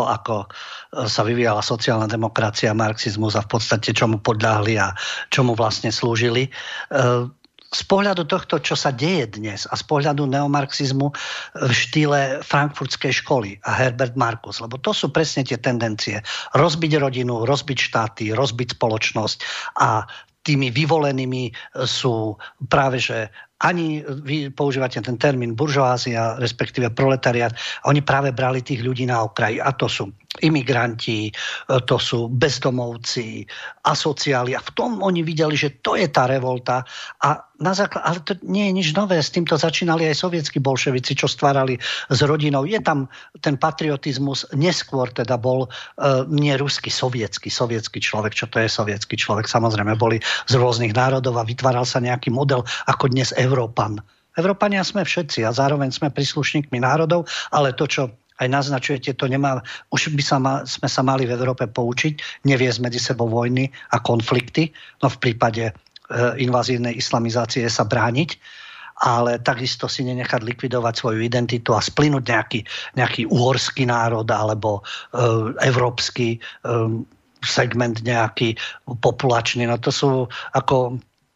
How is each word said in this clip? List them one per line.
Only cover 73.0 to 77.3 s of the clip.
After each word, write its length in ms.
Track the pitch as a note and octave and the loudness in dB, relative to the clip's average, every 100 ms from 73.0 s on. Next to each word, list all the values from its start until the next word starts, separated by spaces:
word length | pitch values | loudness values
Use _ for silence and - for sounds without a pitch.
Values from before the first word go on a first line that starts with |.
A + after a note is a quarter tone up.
| B2 - - | 0 0 2
uhorský 640 | D3 E3+ C#3 - - B2 | 4 4 2 0 0 2
národ 400 | A#2+ A#2 A2+ A2 | 4 2 0 0
alebo, 500 | G#2+ G#2+ G#2+ G#2+ G2+ | 0 2 0 0 -2
e, 420 | - - - - A#2+ A2+ A2 - C3 | -6 -14 -8 0 2 4 0 0 2
európsky, 680 | B2+ B2 A#2+ - - A#2 A#2 | 4 2 0 -6 0 -2 -2
e, 20 | - - B2 A#2+ A2+ A2 - _ _ | -8 -10 -2 0 0 -2 -6 _ _